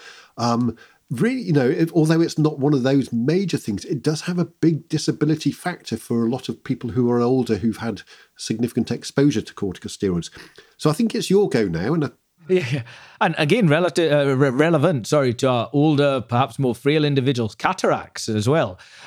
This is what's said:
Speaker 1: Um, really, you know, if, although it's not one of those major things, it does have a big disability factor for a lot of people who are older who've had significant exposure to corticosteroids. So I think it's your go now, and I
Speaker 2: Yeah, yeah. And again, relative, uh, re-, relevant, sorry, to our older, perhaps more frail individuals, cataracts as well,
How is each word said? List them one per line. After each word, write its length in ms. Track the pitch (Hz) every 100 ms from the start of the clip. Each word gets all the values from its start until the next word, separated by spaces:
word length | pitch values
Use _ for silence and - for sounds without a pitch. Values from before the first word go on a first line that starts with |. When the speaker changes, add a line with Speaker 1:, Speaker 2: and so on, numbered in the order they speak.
| - - - -
Speaker 1:
Um, 400 | 120 117 120 110 - _ -
really, 320 | 123 220 262
you 120 | 185
know, 160 | 147 123
if, 220 | 175 165
although 280 | 175 156 165
it's 180 | 165 -
not 180 | 151 143
one 160 | 143
of 80 | 143
those 320 | 127 139 120
major 440 | 117 127 180 196 127
things, 280 | - 101 -
it 160 | 143
does 200 | 147 156
have 180 | - 175
a 60 | 170
big 420 | - 160 147 -
disability 640 | 151 - - 151 156 143
factor 440 | - 180 - - 113
for 280 | - 117 117
a 40 |
lot 200 | 127 -
of 140 | 113
people 280 | - 127 120
who 180 | 104 120
are 100 | 120
older 360 | 120 131 117 104
who've 200 | 110 104
had 240 | 113 98 - - - -
significant 540 | - 113 120 127 113
exposure 520 | 117 - - 143 107
to 120 | -
corticosteroids. 800 | - 101 87 101 - 98 87 - - - - - -
So 120 | 151
I 40 |
think 200 | 151 226
it's 160 | 233 -
your 200 | 190 196
go 180 | 120 104
now, 260 | 165 185
and 120 | 165 135
I 40 | - _ _ 156
Speaker 2:
Yeah, 160 | 185 123
yeah. 120 | 139 117 - - -
And 140 | 202 156
again, 300 | 151 226 175
relative, 440 | 151 180 175 160
uh, 240 | 147 139 131
re-, 140 | 143
relevant, 580 | 123 160 160 156 139 101
sorry, 260 | 151 131 113
to 120 | 131
our 220 | 123 110
older, 500 | 143 156 143 143 135
perhaps 380 | - 120 131 -
more 160 | 131 110
frail 300 | 143 156 147
individuals, 500 | 139 127 135 110 -
cataracts 720 | 165 185 208 143 80 - -
as 220 | 107 104
well, 300 | 160 113 92 - -